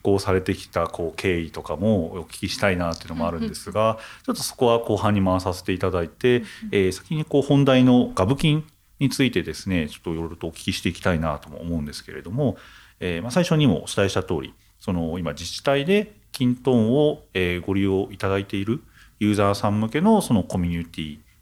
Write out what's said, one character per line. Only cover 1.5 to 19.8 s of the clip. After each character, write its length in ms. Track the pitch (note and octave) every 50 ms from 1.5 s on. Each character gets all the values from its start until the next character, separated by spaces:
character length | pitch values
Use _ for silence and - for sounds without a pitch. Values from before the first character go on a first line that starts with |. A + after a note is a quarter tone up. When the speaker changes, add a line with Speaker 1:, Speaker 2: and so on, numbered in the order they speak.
Speaker 1:
と 100 | - F2+
か 140 | E2 - D#2
も 380 | D2+ G2 A2 G#2+ F#2+ E2 F2 -
お 100 | F2+ E2+
聞 160 | - - -
き 100 | G2+ F2
し 60 | -
た 160 | - G#2 G2
い 60 | F#2
な 160 | F2 F2 E2+ D#2+
っ 40 |
て 60 | - -
い 40 |
う 20 | -
の 60 | D#2+
も 120 | E2 E2
あ 40 | E2+
る 100 | E2+ D#2+
ん 80 | - D3+
で 40 | -
す 200 | - - G2+ F#2+
が、 80 | G#2+
Speaker 2:
う 20 | A2
ん 20 | A2
う 20 |
ん 40 | G#2+
う 20 |
ん。 20 | -
Speaker 1:
ち 300 | - - - - - -
ょ 20 |
っ 40 | A#3
と 80 | - -
そ 120 | - -
こ 120 | - C3
は 120 | A#2 A#2 A#2
後 160 | - - G#2+
半 180 | F#2+ G#2+ G#2 G#2
に 80 | G2
回 200 | F#2+ F#2 F#2 F#2
さ 120 | - F#2+ F2
せ 120 | - -
て 80 | - F#2
い 60 | F2
た 120 | G2 F#2
だ 120 | F#2 F2 E2+
い 40 |
て、 300 | D#2 - - - B2 B2
Speaker 2:
う 20 | A#2+
ん 40 | A2
う 20 |
ん。 40 | - - - - G3+
Speaker 1:
え 60 | G#2 G2+ F#2+
ー、 40 | F#2 F#2
先 220 | - - - E3
に 100 | D3+ D3+
こ 140 | - - C#3+
う、 20 |
本 240 | C3+ - C#3+ C#3 C#3
題 180 | C3+ C3 B2+ B2+
の 260 | B2+ B2 B2 - - -
ガ 100 | - F#2+
ブ 120 | G2 C#3
金 280 | - - D#3 D3 D#3 D3+ - _ _ _ _ _ -
に 100 | C#3 C3
つ 120 | C3 - C3+
い 60 | B2
て 120 | - F2+ D#2+
で 100 | D#2+ D2+
す 120 | - -
ね、 220 | G2 F#2 E2 D2+ D2
ち 60 | -
ょ 20 | -
っ 20 | -
と 100 | F2+ E2
い 20 |
ろ 120 | E2 E2
い 20 | D#2+
ろ 60 | C#2+
と 100 | - -
お 40 | D#2+ -
聞 20 |
き 180 | - - G2 F2+
し 80 | -
て 60 | -
い 60 | F#2+ E2+
き 80 | -
た 120 | - F#2+ F2
い 60 | D#2
な 180 | D#2+ D#2 D2 D2
と 100 | - D#2
も 100 | D2 -
思 200 | E2+ F2 E2+ D#2
う 20 |
ん 40 | D2
で 60 | C#2+
す 140 | - - -
け 80 | - -
れ 80 | -
ど 100 | - E2+
も、 240 | G#2+ C#3 D3 A#2 - - - - - - - - _ -
え 180 | F#2+ F2+ E2+ E2
ー、 20 |
ま 60 | G2
あ、 40 | B2
最 120 | - F#3 E3+
初 140 | - E3
に 100 | D3+ D3
も 160 | B2 E2 - -
お 40 | - -
伝 120 | G#2 G2
え 40 | F#2+
し 40 | -
た 100 | G2 -
通 120 | - F2+ D2
り、 120 | C2 C2+ - _ _ _ _ _
そ 140 | - G#2+ F2+
の、 260 | E2+ E2 D#2+ D#2 F#2
今 140 | E2+ D2+ C#2+
自 120 | - E2+
治 180 | - - - -
体 180 | C#3+ C#3 C#3+ D3
で 320 | F3+ G3+ G#3 G#3+ - - _ _ _
キ 140 | - - B2+
ン 100 | B2 B2
ト 160 | B2 - C3+
ー 40 | B2
ン 180 | A#2 G#2+ A2+ B2+
を、 320 | D3 D3 D3+ D3 - - _ -
え 240 | F#2+ F2+ F2 F2
ー、 40 | F2
ご 120 | E2 G2 F#2+
利 100 | G2 G2
用 240 | G2 F#2+ F#2+ G2+ -
い 80 | G#2
た 120 | F#2 - F#2+
だ 80 | G2
い 80 | G2 G2
て 100 | - -
い 80 | G2 G2
る 180 | G#2+ B2 D#3 - - _ - - - _ -
ユ 140 | G#2+ G#2+ G#2
ー 20 |
ザ 160 | G#2 G2+ G2+
ー 40 | G2+
さ 120 | - -
ん 140 | G#2 G#2 G#2+